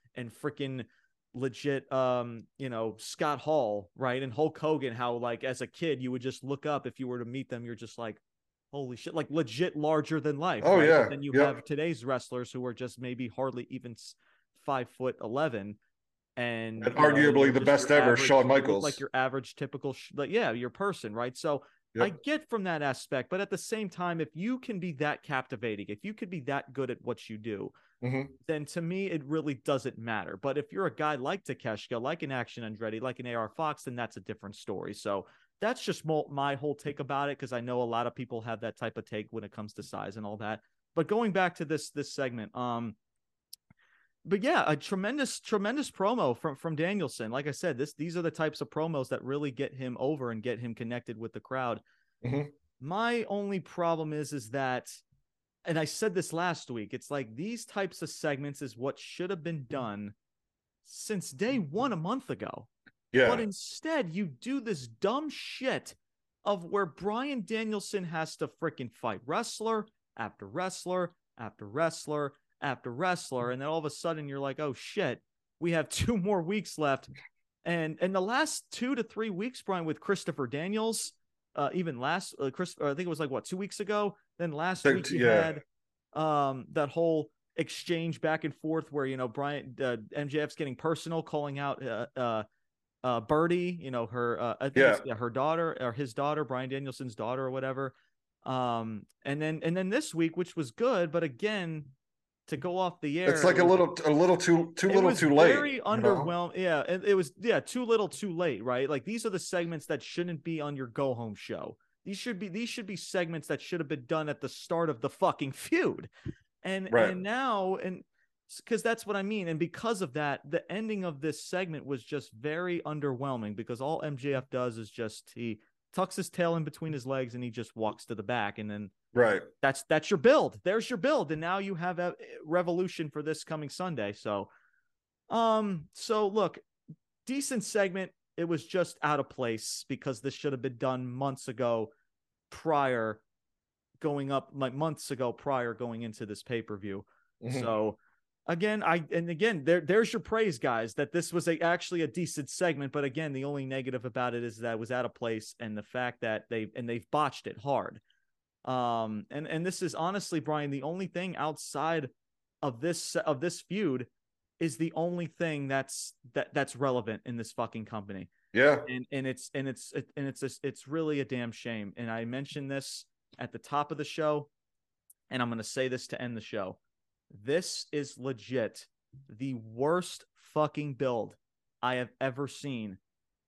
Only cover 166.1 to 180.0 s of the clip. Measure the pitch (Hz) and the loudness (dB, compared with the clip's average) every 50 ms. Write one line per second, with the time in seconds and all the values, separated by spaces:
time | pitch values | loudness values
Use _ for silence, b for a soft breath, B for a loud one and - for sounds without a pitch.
166.1 | - _ - 123 - 143 - - - 143 139 - - 120 143 135 127 123 110 117 | -14 _ -20 -6 -4 -4 -4 0 0 0 0 0 -2 0 0 2 2 2 0 -2
167.1 | 107 101 - 127 120 117 110 - - - 117 113 - 113 107 - 117 107 98 101 | -4 -6 -6 -6 -6 -6 -8 -6 -4 -4 -4 -4 -6 -8 -10 -8 -10 -10 -10 -10
168.1 | 98 95 95 - _ _ _ _ - 113 135 151 143 - 147 127 127 127 123 - | -10 -12 -12 -14 _ _ _ _ 4 6 8 8 8 6 2 -4 -6 -8 -6 -6
169.1 | 143 135 131 131 127 127 - - - 139 135 135 123 - - - - 147 123 - | -6 -4 -4 -4 -4 -6 -10 -8 -6 -4 -4 -4 -6 -8 -10 -8 -8 -8 -8 -6
170.1 | _ 147 139 139 131 - 139 127 - - - 135 131 - - 131 151 165 160 151 | _ -6 -6 -6 -4 -6 -6 -6 -6 -6 -8 -8 -8 -8 -10 -6 -4 -2 -2 0
171.1 | 147 139 131 107 131 123 120 117 110 - - 120 113 107 104 98 - - 120 113 | 0 -2 -2 -2 -4 -4 -4 -6 -8 -8 -6 -6 -6 -4 -6 -8 -8 -8 -6 -4
172.1 | 113 113 117 117 127 135 139 - - 147 139 135 139 135 - - - - - _ | -4 -4 -4 -4 -4 -6 -6 -8 -8 -8 -6 -4 -4 -6 -6 -8 -10 -12 -14 _
173.1 | _ _ _ _ - - 123 120 - 113 - - 143 147 147 - 160 151 147 - | _ _ _ _ -12 -10 -10 -10 -10 -12 -6 -2 0 0 0 0 -4 -6 -6 -6
174.1 | - 165 156 151 151 147 147 - _ _ _ _ _ _ _ _ _ _ _ - | -4 0 2 2 2 0 -2 -6 _ _ _ _ _ _ _ _ _ _ _ -20
175.1 | - _ _ - 131 127 120 117 117 113 104 - - 135 131 131 127 127 - - | -20 _ _ -6 -2 -2 -2 -2 -2 -4 -6 -4 -2 -2 0 0 -2 -4 -6 -8
176.1 | - - 127 120 117 110 - - 113 107 95 92 - - _ _ _ _ _ _ | -8 -6 -6 -6 -6 -8 -8 -6 -6 -4 -4 -6 -8 -12 _ _ _ _ _ _
177.1 | _ _ _ _ - 104 101 131 147 180 185 - - - - - - 147 139 - | _ _ _ _ -20 -8 -2 -2 0 0 -2 -4 -6 -8 -8 -6 -4 -4 -4 -6
178.1 | - 120 123 135 123 107 101 110 127 127 110 101 - - - - _ _ _ _ | -8 -8 -6 -6 -6 -8 -6 -4 -2 0 0 -2 -4 -10 -18 -20 _ _ _ _
179.1 | - 135 139 - 110 107 131 139 131 117 110 110 113 117 135 151 170 180 | -20 -20 -20 -20 -12 -8 -6 -6 -6 -6 -8 -10 -4 0 2 2 2 2